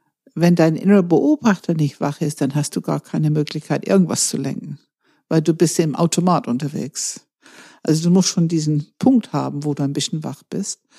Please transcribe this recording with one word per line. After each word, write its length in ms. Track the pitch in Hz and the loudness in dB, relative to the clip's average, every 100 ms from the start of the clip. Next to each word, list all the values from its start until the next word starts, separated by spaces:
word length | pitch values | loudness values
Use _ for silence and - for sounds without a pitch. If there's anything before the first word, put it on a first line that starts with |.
| _ _ _ - | _ _ _ 0
Wenn 200 | 170 175 | 2 4
dein 200 | 160 160 | 4 2
innerer 260 | - 202 | 4 4
Beobachter 720 | 180 165 - 302 240 180 - | 6 2 4 2 0 0 -2
nicht 260 | 160 147 - | -2 -2 -2
wach 220 | 147 147 | -6 -4
ist, 180 | 156 147 | -6 -2
dann 120 | 135 | -2
hast 220 | 143 147 - | -2 -4 -6
du 60 | |
gar 180 | - 156 | -4 -6
keine 320 | - 165 151 | -4 -2 0
Möglichkeit, 560 | 151 151 151 - 143 - | 0 -2 -6 -4 -4 2
irgendwas 420 | 196 165 - - | 2 2 0 -4
zu 80 | - | -4
lenken, 400 | 139 - - 147 _ _ _ _ _ | -6 -8 -10 -16 _ _ _ _ _
weil 120 | 160 | 0
du 140 | 156 165 | 0 2
bist 240 | 170 - | 2 2
im 160 | 165 131 | -2 0
Automat 520 | 170 - 180 175 - | 0 2 2 2 0
unterwegs. 800 | 123 147 151 127 - - - - _ _ - - _ | -4 -4 -8 -10 -8 -10 -10 -18 _ _ -20 -20 _
Also 220 | - 156 | -2 0
du 100 | 170 | 4
musst 160 | 185 180 | 4 2
schon 180 | - 165 | 0 0
diesen 460 | 165 151 151 147 _ | 0 0 -2 -4 _
Punkt 340 | - 262 - | 2 2 0
haben, 300 | 147 135 143 | -4 -6 -6
wo 100 | 147 | -6
du 80 | 143 | -4
ein 120 | 143 | -4
bisschen 300 | 147 143 160 | -4 -4 -6
wach 200 | 151 131 | -8 -12
bist. 380 | _ - 202 - _ | _ -8 -8 -10 _